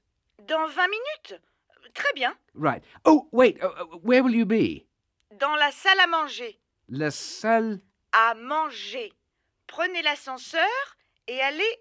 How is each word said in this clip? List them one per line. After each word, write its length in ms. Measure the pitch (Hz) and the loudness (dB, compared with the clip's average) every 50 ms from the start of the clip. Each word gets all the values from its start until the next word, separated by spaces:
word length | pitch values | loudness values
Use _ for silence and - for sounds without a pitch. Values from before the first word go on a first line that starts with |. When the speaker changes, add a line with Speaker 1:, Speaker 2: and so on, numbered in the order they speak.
| _ _ _ _ _ _ _ _ 208 | _ _ _ _ _ _ _ _ -6
Speaker 1:
Dans 220 | 202 311 311 320 320 | -4 -2 -2 -2 -2
vingt 220 | 277 349 359 370 | 0 0 0 0
minutes ? 520 | 415 440 494 587 622 622 - - - - _ _ _ _ _ _ _ _ _ - - | 0 -4 -6 -8 -8 -10 -12 -18 -20 -20 _ _ _ _ _ _ _ _ _ -16 -10
Très 180 | - - - - | -4 -4 -4 -2
bien. 180 | 285 247 254 359 - _ _ _ | -2 -4 -4 -4 -6 _ _ _
Speaker 2:
Right. 280 | 120 156 147 120 - - _ - - - | -4 -2 -2 -2 -2 -8 _ -20 0 4
Oh, 220 | 302 311 277 - - | 4 4 4 2 0
wait, 320 | - 233 254 220 - - - | 4 4 6 6 4 2 -4
uh, 40 | 190 | -6
uh, 180 | - 160 175 165 165 175 | -4 -8 -10 -12 -12 -8
where 220 | 160 220 247 254 254 | 0 2 4 4 4
will 100 | 262 220 | 4 2
you 120 | 233 226 | 2 2
be ? 400 | 185 226 220 151 92 76 69 - _ _ _ _ _ _ _ _ _ - 202 | 2 2 2 2 0 -2 -6 -12 _ _ _ _ _ _ _ _ _ -6 -4
Speaker 1:
Dans 180 | 277 285 302 | -2 -2 2
la 160 | 302 294 285 | 2 2 0
salle 280 | 285 - - 381 381 392 | 0 0 2 4 4 6
à 80 | 370 339 | 4 4
manger. 520 | 339 320 302 277 233 214 247 226 - _ _ _ _ _ _ - | 2 0 -2 -4 -6 -10 -12 -14 -14 _ _ _ _ _ _ -12
Speaker 2:
La 220 | 123 139 156 151 | -6 -4 -4 -4
salle 680 | 139 - - - - - - 220 226 226 220 226 208 185 - _ _ _ _ _ | -4 -6 -10 -12 -12 -4 0 2 2 2 2 0 -4 -8 -12 _ _ _ _ _
Speaker 1:
À 220 | - 220 226 233 226 | 4 4 4 4 2
manger. 800 | 220 233 254 294 311 311 294 247 208 190 196 214 262 226 190 - _ _ _ _ _ _ _ _ _ _ - | -2 -4 -4 -2 -2 -2 -4 -6 -10 -12 -10 -10 -10 -10 -10 -14 _ _ _ _ _ _ _ _ _ _ -14
Prenez 340 | - - 339 359 370 339 | -6 -4 -4 -4 -4 -6
l'ascenseur 960 | 311 302 294 285 - 269 262 254 262 - - 330 339 415 480 523 554 - - _ _ _ _ _ _ - | -6 -6 -8 -10 -10 -12 -14 -14 -14 -8 -4 -2 -2 -2 -2 -4 -8 -10 -14 _ _ _ _ _ _ -10
et 120 | 247 262 | -6 -4
allez 400 | 262 277 294 311 403 453 453 - | -4 -4 -2 -2 -4 -4 -4 -6